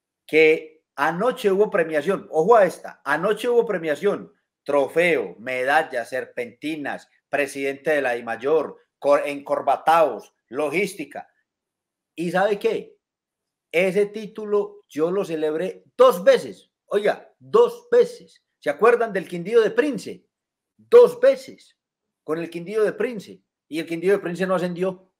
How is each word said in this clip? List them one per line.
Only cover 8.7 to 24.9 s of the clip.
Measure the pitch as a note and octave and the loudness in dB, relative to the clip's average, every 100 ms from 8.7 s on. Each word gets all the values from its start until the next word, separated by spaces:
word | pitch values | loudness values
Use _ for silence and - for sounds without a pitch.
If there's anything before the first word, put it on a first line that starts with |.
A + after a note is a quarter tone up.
| - _ _ | -10 _ _
cor-, | C#3 C#3+ D3 | 0 2 0
encorbatados, | C#3+ - C#3 C#3 B2+ - E3 D3+ G#2 - _ _ | -8 -6 -4 0 0 4 4 4 0 -12 _ _
logística. | B2 D3 D#3 F#3+ - D3 F#2+ - _ _ _ _ _ _ _ _ - | -6 -4 -2 -4 -6 -12 -14 -18 _ _ _ _ _ _ _ _ -8
¿Y | E3+ | -4
sabe | F3+ G#3 G3+ | 0 0 0
qué? | A3+ F3 - _ _ _ _ _ _ _ _ | -2 -2 -6 _ _ _ _ _ _ _ _
Ese | E3 F#3+ F#3+ G3+ | 0 2 2 -2
título | G#3+ G#3+ G#3+ G#3+ G#3 G3+ - _ | -4 -12 -12 -2 -2 -2 -8 _
yo | C#3+ E3 | -4 -2
lo | G3 | 0
celebré | F3+ D#3+ D#3 D#3 F#3 - _ - | -2 -2 -2 -2 -6 -8 _ 4
dos | B3 F#3 | 4 6
veces. | G#3+ A#3+ C3+ F#2 _ _ _ | 4 4 0 -14 _ _ _
Oiga, | G3+ G#3 G#2 - _ | -2 -2 -4 -10 _
dos | B2+ G#3 A#3+ - - | -2 2 2 0 -2
veces. | B3 - - - _ _ _ | 0 0 -4 -20 _ _ _
¿Se | D3 | -6
acuerdan | C#3+ A3 A#3 A3+ | 0 2 2 0
del | F#3+ D#3 | -6 -8
Quindío | F3 E3+ A#3 | -10 0 2
de | G#3 | 2
Prince? | A3+ D4 A3+ - G2 _ _ _ _ _ _ | 0 -2 -4 -10 -16 _ _ _ _ _ _
Dos | A2 A#3+ A#3+ - | _ 8 8 6
veces, | C4+ C4 - G2+ _ _ _ _ _ _ - | 2 2 -4 -20 _ _ _ _ _ _ -8
con | D#3+ | -8
el | E3 | -6
Quindío | E3+ E3+ G#3+ | -10 -6 0
de | G3+ | 0
Prince, | - A#3+ A3 - F#2+ _ _ _ | 0 -4 -6 -14 -20 _ _ _
y | D3+ | -8
el | E3 | -6
Quindío | E3 F3 | -4 2
de | G3 | 2
Prince | F3 F3 F#3 | 0 -4 -2
no | F3+ | -2
ascendió. | F3+ E3+ F#3 | -2 -4 -6